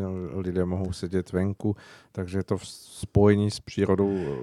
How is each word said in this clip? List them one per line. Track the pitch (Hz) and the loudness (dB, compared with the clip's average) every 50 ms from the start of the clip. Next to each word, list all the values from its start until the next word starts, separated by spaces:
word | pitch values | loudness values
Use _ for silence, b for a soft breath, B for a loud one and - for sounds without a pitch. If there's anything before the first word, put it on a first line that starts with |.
| 95 95 95 92 90 78 - | -4 -6 -6 -6 -8 -8 -6
lidé | 95 90 90 87 92 90 | -6 -4 -2 0 0 0
mohou | 90 92 95 95 92 | 0 0 -2 -2 -4
sedět | 87 - 92 85 95 92 87 - | -6 -6 -6 -4 -2 -2 -2 -2
venku, | 90 90 95 101 98 - - 107 104 B B B B B B B | -2 0 0 0 -2 -2 -2 -2 -2 B B B B B B B
takže | B 98 92 87 95 98 | B -8 -6 -4 -4 -4
to | 92 - 104 92 | -2 -2 -4 -4
v | - - | -4 -10
spojení | - - - - - - - - - 101 101 104 104 101 104 104 | -18 -20 -20 -20 -16 -14 -4 2 4 6 8 8 8 6 2 -2
s | - - | -4 -6
přírodou, | - - - 98 98 95 95 95 98 101 98 95 85 71 69 62 | -12 -8 -2 0 2 2 2 2 2 0 0 -2 -4 -4 -6 -6